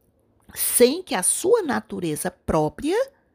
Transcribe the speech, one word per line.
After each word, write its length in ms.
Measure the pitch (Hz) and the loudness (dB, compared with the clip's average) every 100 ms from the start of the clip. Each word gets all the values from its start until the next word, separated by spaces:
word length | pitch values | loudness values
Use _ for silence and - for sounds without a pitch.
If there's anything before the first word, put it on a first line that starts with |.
| _ _ _ _ _ - | _ _ _ _ _ -8
sem 480 | - - 240 320 | -4 4 4 4
que 100 | - | -4
a 80 | 214 | -4
sua 400 | 180 - 349 466 | -2 -2 2 2
natureza 720 | 339 214 - 196 175 151 185 | 2 -4 -6 -6 -6 -4 -6
própria 800 | - - 165 151 - 285 403 539 _ _ | -8 -2 0 0 -4 -4 -2 -4 _ _